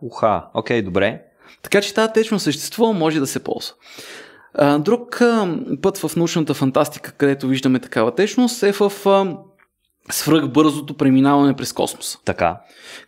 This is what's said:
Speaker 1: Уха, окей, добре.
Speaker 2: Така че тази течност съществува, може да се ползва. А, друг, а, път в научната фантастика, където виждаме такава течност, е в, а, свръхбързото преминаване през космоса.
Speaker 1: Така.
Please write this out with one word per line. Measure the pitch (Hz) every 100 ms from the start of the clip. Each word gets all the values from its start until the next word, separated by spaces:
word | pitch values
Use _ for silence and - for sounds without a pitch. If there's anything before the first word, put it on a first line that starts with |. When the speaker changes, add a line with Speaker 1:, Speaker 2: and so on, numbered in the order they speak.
Speaker 1:
Уха, | 131 - 113 92 -
окей, | 117 - 120
добре. | 95 92 101 147 - _ _ _
Speaker 2:
Така | - 202
че | 202
тази | - 220
течност | 220 220 202
съществува, | 151 139 - - 226
може | 202 160 156
да | 135
се | 131
ползва. | - 117 - - - - - - - - _
А, | - 143 147
друг, | 151 240 240 -
а, | 240 226 185 156 127 135
път | 190 196
в | 156 -
научната | 170 175 151
фантастика, | 139 135 139 147 - -
където | - 143 139 131
виждаме | 131 135 127
такава | - 123 113
течност, | 143 208 - 240 -
е | 202
в, | 202 202 202 196
а, | 196 190 156 - _ _ _ _ _ -
свръхбързото | - 147 160 139 135 156 151 143 147
преминаване | 139 131 139 143 143 135
през | 123
космоса. | - 139 - - -
Speaker 1:
Така. | - 90 85 85 _ - - -